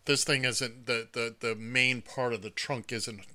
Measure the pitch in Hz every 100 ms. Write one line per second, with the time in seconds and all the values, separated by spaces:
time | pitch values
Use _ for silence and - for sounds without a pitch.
0 | - 139 - 139 127 - 123 120 120 117
1 | 113 120 117 110 117 107 113 127 127 123
2 | - - 123 110 104 - - 127 - 117
3 | 117 101 -